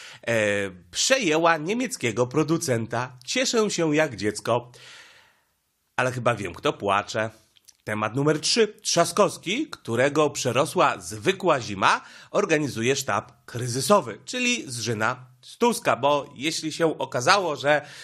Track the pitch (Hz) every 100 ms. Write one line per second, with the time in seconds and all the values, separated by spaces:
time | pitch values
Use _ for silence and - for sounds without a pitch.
0 | - - - 117 104 101 98 90 - -
1 | - 269 196 151 165 165 156 233 254 -
2 | 120 107 123 143 151 165 - 120 113 120
3 | 127 - - 247 254 240 214 - 160 151
4 | 156 104 104 101 - 120 - - - -
5 | - - _ _ _ _ _ _ _ -
6 | 127 123 120 113 95 82 147 151 101 98
7 | 104 117 110 - _ _ - _ - 107
8 | 107 120 143 151 151 240 214 - - 170
9 | 165 - 185 - - 226 320 - - 113
10 | 139 147 151 - 127 117 156 185 143 87
11 | 85 107 123 190 185 143 104 98 123 226
12 | - - - 175 202 156 147 120 113 135
13 | - 101 - - - 117 123 120 165 208
14 | 127 101 - 254 247 240 139 120 110 107
15 | 110 127 - _ - - 240 214 147 117
16 | 135 147 127 - 147 156 160 147 165 -
17 | 131 131 127 202 175 139 139 147 - -